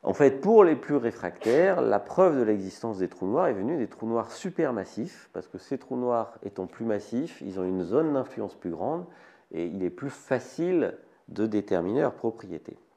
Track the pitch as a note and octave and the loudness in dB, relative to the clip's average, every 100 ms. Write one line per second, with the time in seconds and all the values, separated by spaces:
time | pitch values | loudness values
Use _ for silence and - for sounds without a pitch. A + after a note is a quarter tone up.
0 | - G2+ C#3 C3+ F#3 A3+ F#3 C#3 - D3 | -4 6 6 6 6 8 8 6 2 0
1 | A#2 - F2+ - A2 C3+ F#3 F3+ A#2+ G2+ | 0 -2 -8 -2 2 4 4 4 2 0
2 | - - F#3 C#3+ A2 G#2 F#2+ - A#2 G2+ | 0 4 4 6 2 0 -2 -8 -8 -4
3 | F2+ - F#2 B2+ F3+ G#2 G#2 E3 A2 - | -4 -4 -2 0 0 0 -2 -2 -4 -6
4 | A2+ A#2 G#2+ - F#3+ E3+ D3+ A2+ - - | -4 -2 -4 -8 -8 -2 -2 -2 -6 -8
5 | E3 - - - - - - C3 - B2+ | -8 -10 -14 -12 -12 -16 -8 -8 -6 -4
6 | B2 A#2 A2+ - G2+ - F#2 - A2+ G#2 | 0 0 -2 -8 -12 -8 -10 -6 -2 -2
7 | G#2 A#2 E3 - - F#2+ F#2 F#2 F2 B2 | -2 -6 -6 -8 -10 -4 -2 -2 0 0
8 | D#3+ C#3 B2+ - G2+ - F2 E2 G#2 E3 | 2 -2 -4 -8 -10 -8 -8 -4 -4 -4
9 | F3 - - _ _ - E2+ F#2+ F2+ - | -8 -18 -20 _ _ -6 -6 -4 -4 -4
10 | C#3 - - B2+ - - F3 F3+ G#2 - | -10 -10 -4 -4 -4 -4 0 2 0 -4
11 | - _ - - A2 G#2 G2+ F#2 F2 A#2+ | -20 _ -18 -4 0 0 0 0 0 0
12 | D3 - A#2 - G2 D#2+ - - _ | 0 -2 -6 -6 -12 -14 -14 -20 _